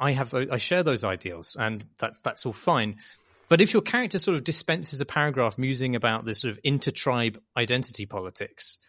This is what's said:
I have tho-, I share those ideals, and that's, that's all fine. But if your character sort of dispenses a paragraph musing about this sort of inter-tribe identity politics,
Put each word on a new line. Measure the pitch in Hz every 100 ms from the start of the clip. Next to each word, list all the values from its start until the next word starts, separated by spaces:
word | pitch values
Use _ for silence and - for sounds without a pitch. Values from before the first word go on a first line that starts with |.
I | 135
have | 135 123
tho-, | 131 135
I | 123
share | - 180
those | 156 120
ideals, | 104 92 92 85 - -
and | 110 107 101 -
that's, | 113 -
that's | 127 - 123
all |
fine. | 104 - 147 104 101 - - _ _ _
But | 170
if | 214
your | 220
character | - 240 233 190
sort | - 160
of |
dispenses | 127 156 - 165 156 135
a | 139
paragraph | 156 147 135 117 117
musing | 131 127 131
about | 120 117 113
this | 117 123
sort | 123
of | 104
inter-tribe | 135 139 - - - 123 117 107 _ -
identity | 117 127 127 - 101
politics, | 101 92 - - - - -